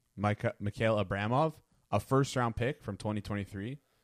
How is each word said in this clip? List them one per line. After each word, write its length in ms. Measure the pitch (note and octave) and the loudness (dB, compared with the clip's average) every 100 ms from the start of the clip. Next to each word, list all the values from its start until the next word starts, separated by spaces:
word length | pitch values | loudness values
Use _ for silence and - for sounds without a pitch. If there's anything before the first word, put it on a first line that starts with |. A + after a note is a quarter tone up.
| _ - | _ -2
Mika-, 360 | G#2 G#2 A2+ - | 0 2 -2 -2
Mikhail 440 | G2+ - A2+ G#2+ | -4 0 2 2
Abramov, 500 | F#2 G2 G#2 B2+ D#3+ - _ _ - | 2 0 0 2 0 -2 _ _ -2
a 80 | G#2 | -2
first-round 560 | - C3 C#3 C3 A#2+ A2+ | 2 2 2 2 0 0
pick 280 | B2 - | -2 -2
from 140 | - G2 | -8 -6
twenty 240 | A2 G#2+ | -4 -4
twenty-three, 580 | - G2+ F#2+ G2 G#2+ C#3+ _ _ | -4 -6 -6 -8 -8 -10 _ _